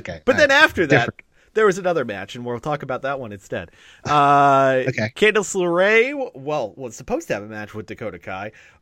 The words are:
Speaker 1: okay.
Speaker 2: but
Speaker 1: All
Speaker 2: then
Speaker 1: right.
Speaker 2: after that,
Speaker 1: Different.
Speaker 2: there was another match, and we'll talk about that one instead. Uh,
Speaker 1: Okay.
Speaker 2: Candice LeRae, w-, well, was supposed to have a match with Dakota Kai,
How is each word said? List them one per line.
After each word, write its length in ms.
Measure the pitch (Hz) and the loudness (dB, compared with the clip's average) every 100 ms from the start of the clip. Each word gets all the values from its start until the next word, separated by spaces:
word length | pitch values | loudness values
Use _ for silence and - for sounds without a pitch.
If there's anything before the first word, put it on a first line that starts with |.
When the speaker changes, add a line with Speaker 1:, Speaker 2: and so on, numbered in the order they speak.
| 190 | -2
Speaker 1:
okay. 120 | 165 | -6
Speaker 2:
but 120 | - 269 | 0 2
Speaker 1:
All 20 | |
Speaker 2:
then 100 | 269 | 4
Speaker 1:
right. 120 | 277 | 4
Speaker 2:
after 240 | 311 - 151 | 2 2 2
that, 100 | 139 | 2
Speaker 1:
Different. 260 | 117 - _ _ _ | 0 -6 _ _ _
Speaker 2:
there 140 | 220 214 | 0 2
was 100 | 185 | 2
another 280 | 180 165 117 | -2 -2 -4
match, 280 | 101 101 | -8 -10
and 100 | 120 120 | -12 -8
we'll 140 | 117 | -8
talk 220 | 151 147 | -6 -6
about 200 | 131 123 | -6 -6
that 180 | 135 135 | -6 -6
one 120 | 117 | -10
instead. 380 | 101 - 117 90 _ - - | -14 -10 -10 -10 _ -20 -10
Uh, 800 | - 147 143 143 143 135 135 131 127 | 0 4 6 6 6 6 4 2 0
Speaker 1:
Okay. 220 | 123 110 - | -2 -4 2
Speaker 2:
Candice 380 | 214 208 190 | 2 2 -2
LeRae, 560 | 196 175 170 196 226 254 | -2 0 2 4 4 2
w-, 180 | 294 254 | -2 -8
well, 380 | 135 135 151 107 107 | -8 -6 -4 -4 -8
was 200 | 123 - | -14 -12
supposed 320 | - 285 - | -6 -6 -4
to 60 | |
have 80 | 107 | -6
a 40 | 104 | -6
match 280 | 107 104 | -12 -12
with 120 | 107 104 | -12 -12
Dakota 320 | 104 110 90 | -10 -12 -12
Kai, 340 | 104 95 107 - - _ | -12 -10 -12 -16 -20 _